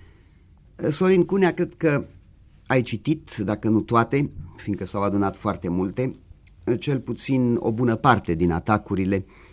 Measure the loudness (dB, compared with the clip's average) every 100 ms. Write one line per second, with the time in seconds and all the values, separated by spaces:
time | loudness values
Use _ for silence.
0 | -20 -20 -20 _ _ -20 -20 -6 -4 0
1 | 4 4 4 2 2 2 -4 -2 0 0
2 | -2 -14 -20 -20 -20 -14 -2 0 0 -4
3 | -2 -4 -4 -6 -2 -2 2 2 2 2
4 | 2 0 -2 -6 -16 -12 -8 -6 -6 -4
5 | -2 0 -2 -2 -4 -4 -4 -2 -2 -2
6 | -6 -6 -18 -20 -20 -10 -4 -4 -2 -4
7 | -4 -6 -2 0 2 0 0 0 0 2
8 | 4 4 2 0 0 0 0 0 0 -4
9 | 0 -2 -4 -16 -20